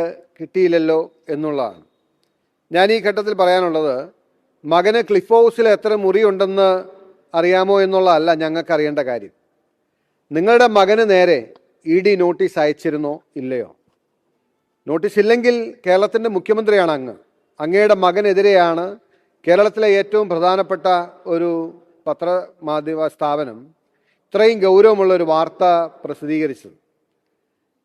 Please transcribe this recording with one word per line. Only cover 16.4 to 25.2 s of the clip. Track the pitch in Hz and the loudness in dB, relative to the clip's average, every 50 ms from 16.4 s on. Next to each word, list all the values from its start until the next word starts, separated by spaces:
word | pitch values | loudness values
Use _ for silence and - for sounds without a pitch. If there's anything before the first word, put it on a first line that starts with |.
| - - 214 214 220 214 208 202 180 165 151 139 | -2 -2 -2 -2 0 0 0 2 2 0 -2 -4
അങ്ങ്. | 131 123 101 - _ _ _ _ _ _ _ - 151 | -8 -12 -16 -18 _ _ _ _ _ _ _ -10 -6
അങ്ങയുടെ | 160 180 202 214 208 208 196 185 | -2 0 2 4 4 2 2 2
മകനെതിരെയാണ് | 180 175 208 208 208 190 190 196 208 196 185 175 170 165 165 175 196 202 226 _ _ _ _ _ _ _ _ _ | 0 0 0 0 0 0 2 2 4 4 4 4 2 0 -4 -6 -10 -12 -16 _ _ _ _ _ _ _ _ _
കേരളത്തിലെ | - 175 190 208 214 208 214 214 208 196 196 | 0 2 2 2 0 0 0 0 2 2 2
ഏറ്റവും | 196 196 208 214 214 185 175 | 0 0 -2 -2 -2 -2 -2
പ്രധാനപ്പെട്ട | 160 175 180 185 190 190 - 190 170 151 190 180 175 175 175 - _ _ 185 170 | -2 0 0 0 0 -2 -4 -6 -4 -2 0 0 0 -2 -6 -14 _ _ -6 -4
ഒരു | 170 170 170 170 165 165 165 165 _ _ _ _ _ _ | -4 -2 -4 -4 -6 -8 -10 -14 _ _ _ _ _ _
പത്രമാധ്യമ | 156 147 - 170 170 180 180 175 - _ _ 160 151 151 151 147 156 160 156 156 151 - | -8 -8 -6 -4 -4 -4 -4 -6 -8 _ _ -8 -6 -6 -6 -6 -6 -6 -6 -6 -6 -6
സ്ഥാപനം | _ 156 147 147 151 147 127 110 113 127 156 _ _ _ _ _ _ _ _ _ _ _ _ | _ -4 -4 -4 -4 -6 -8 -12 -18 -20 _ _ _ _ _ _ _ _ _ _ _ _ _
ഇത്രയും | - 196 220 226 233 214 190 | -2 2 2 2 2 2 2
ഗൗരവമുള്ള | 190 190 196 208 220 214 196 196 185 185 | 4 4 6 6 6 4 4 2 2 2
ഒരു | 175 | 0